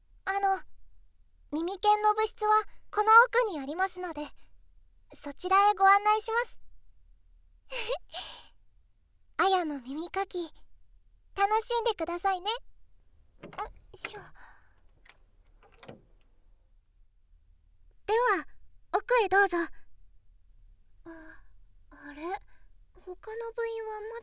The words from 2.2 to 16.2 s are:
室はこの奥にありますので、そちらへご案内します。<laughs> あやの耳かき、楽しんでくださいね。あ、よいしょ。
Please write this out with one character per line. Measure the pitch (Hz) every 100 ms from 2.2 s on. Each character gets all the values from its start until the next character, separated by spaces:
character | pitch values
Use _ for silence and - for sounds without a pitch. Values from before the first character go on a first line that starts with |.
| 440
室 | -
は | 427 427 427 - -
こ | 403
の | 427 453
奥 | 494 480 440
に | 311
あ |
り | 269 339
ま | 381
す | 359
の | 359
で、 | 294 294 - - - - - - - -
そ | - 285
ち | - 370
ら | 381 415
へ |
ご | 403 392
案 | 403
内 | 415 440
し | 440
ま | 453
す。 | 494 - - - - - - - - - - - - 508 427 539 - 698 - - - - - _ _ _ _ _ - -
<laughs> |
あ |
や | 381 370
の | 320 277
耳 | 240 285 349
か | 381 392
き、 | 349 320 - - - - - _ _ _
楽 | - 403 440
し | - 466
ん |
で | 440
く | -
だ | 320 339
さ | 392
い | 370
ね。 | 381 494 - - - - - - - - - -
あ、 |
よ | 427 - -
い | -
し | - 415
ょ。 | - - - - - _ - _ - - - _ - - - - - - _ -